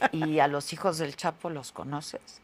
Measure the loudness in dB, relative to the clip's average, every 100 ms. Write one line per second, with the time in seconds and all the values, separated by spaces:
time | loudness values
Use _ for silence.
0 | 2 2 2 6 4 4 -4 -2 -2 0
1 | -4 -2 -4 -2 -8 -8 -10 -10 -6 -6
2 | -8 -12 -14 -20